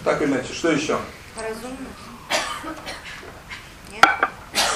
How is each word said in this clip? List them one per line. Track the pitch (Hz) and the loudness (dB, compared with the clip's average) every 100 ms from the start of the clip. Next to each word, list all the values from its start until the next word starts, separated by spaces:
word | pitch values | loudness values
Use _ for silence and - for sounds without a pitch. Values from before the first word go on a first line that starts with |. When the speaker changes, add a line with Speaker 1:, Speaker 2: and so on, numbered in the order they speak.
Speaker 1:
так | - - | 4 6
или | 147 | 6
иначе, | 131 - | 4 2
что | - 165 | 4 6
ещё? | 147 - 113 - - - 220 | 6 6 2 0 -10 -10 -6
Speaker 2:
Разумно. | 220 226 247 262 262 - - - - - - - 320 311 - - - - - - - - - - - | -4 -2 -4 -6 -8 -8 -10 -10 2 2 2 -2 -4 -6 -6 -8 -8 -10 -10 -12 -10 -12 -12 -14 -12
Нет? | 214 - - - - - - - | -6 -4 -2 -4 -6 -6 0 2